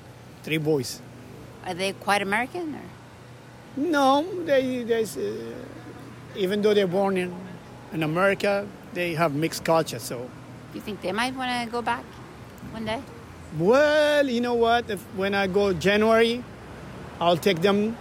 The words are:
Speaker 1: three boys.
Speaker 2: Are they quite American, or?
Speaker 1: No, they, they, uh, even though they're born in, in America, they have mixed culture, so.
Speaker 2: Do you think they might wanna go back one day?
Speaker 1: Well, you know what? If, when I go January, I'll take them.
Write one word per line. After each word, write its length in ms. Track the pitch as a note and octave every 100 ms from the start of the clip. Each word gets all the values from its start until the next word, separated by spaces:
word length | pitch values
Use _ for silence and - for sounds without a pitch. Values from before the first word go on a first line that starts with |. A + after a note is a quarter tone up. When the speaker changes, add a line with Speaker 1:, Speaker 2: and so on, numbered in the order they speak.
| - - - -
Speaker 1:
three 140 | - D#3
boys. 460 | D3+ D3+ A#2+ - - - - - - - -
Speaker 2:
Are 80 |
they 180 | F3 G3
quite 300 | F#3 - G3+
American, 520 | G3 G#3 B3+ F4+ E4
or? 60 | C#4 - - - - - - - - - -
Speaker 1:
No, 480 | D#4+ C#4+ C4+ C#4 E4+ F#4+
they, 400 | E4 C#4 C4 B3+
they, 180 | A3+ A3+
uh, 520 | A3 - G3+ - A#3 A#3 - - - - - - -
even 280 | - F#3 G#3
though 100 | G#3
they're 140 | G#3 F#3+
born 320 | F#3 G3 F#3+
in, 180 | F3+ F3+ - - - - -
in 100 | D#3+
America, 640 | D3+ E3 G3 G3 G3+ G3+ G3+ - -
they 180 | F3 F3
have 220 | D#3 E3+
mixed 320 | C#3+ D#3+ - -
culture, 320 | E3 D#3 A#2+
so. 180 | - B2
Speaker 2:
Do 640 | B2 - - - - -
you 20 |
think 220 | - G3
they 100 | F3
might 220 | G3 B3
wanna 340 | C4 B3+ B3 A#3
go 120 | A#3+
back 220 | A#3 A#3+ - - - - - - -
one 140 | A3 G#3+
day? 160 | A3+ - - - - - D3+
Speaker 1:
Well, 720 | F3 C4 D4 D4+ D4 D4 C#4+
you 120 | A#3
know 140 | A#3+
what? 360 | A#3+ A#3 A#3+ A#3
If, 100 | G3 -
when 180 | F#3 G3
I 140 | G3+ G3
go 260 | F#3 G3+
January, 680 | F3 E3 G#3 A3 A3+ A#3 A#3+ A#3+ - - - - - - -
I'll 160 | E3+ F3
take 240 | G3+ E3+
them. 360 | F#3+ G3+ G#3 A#3